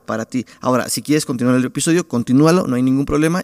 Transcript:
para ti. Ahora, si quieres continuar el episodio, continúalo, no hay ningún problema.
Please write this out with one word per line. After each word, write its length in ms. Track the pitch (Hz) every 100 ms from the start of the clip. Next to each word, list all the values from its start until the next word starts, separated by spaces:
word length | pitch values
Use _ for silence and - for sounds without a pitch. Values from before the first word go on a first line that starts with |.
| -
para 200 | 110 104
ti. 200 | 127 - -
Ahora, 260 | - 127 -
si 140 | -
quieres 240 | 127 151 -
continuar 300 | 123 123 127
el 100 | 123
episodio, 420 | - 170 170 170
continúalo, 600 | 120 120 127 160 180 151
no 80 | 123
hay 80 |
ningún 220 | 131 135 139
problema. 360 | 147 160 180